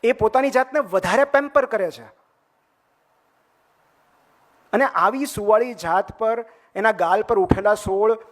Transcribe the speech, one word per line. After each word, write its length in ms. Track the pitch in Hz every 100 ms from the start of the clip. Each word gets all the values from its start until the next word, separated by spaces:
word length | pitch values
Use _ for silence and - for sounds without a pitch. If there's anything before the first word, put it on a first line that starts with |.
એ 100 | 226
પોતાની 380 | 254 220 254 269
જાતને 300 | 254 262 294
વધારે 440 | 233 185 180 214
પેમ્પર 420 | 285 277 285 285 254
કરે 240 | 214 180
છે. 140 | 151 113 _ _ _ _ _ _ _ _ _ _ _ _ _ _ _ _ _ _ _ _ _ _ _ _ _ _
અને 120 | -
આવી 420 | 269 - 180 262 277
સુવાળી 480 | - 208 214 247
જાત 440 | 220 170 175 202 -
પર, 260 | 220 226 226 _ _
એના 180 | - 220
ગાલ 300 | 202 170 190
પર 160 | 220 226
ઉઠેલા 360 | 185 196 202
સોળ 440 | 214 - 196 214 220 -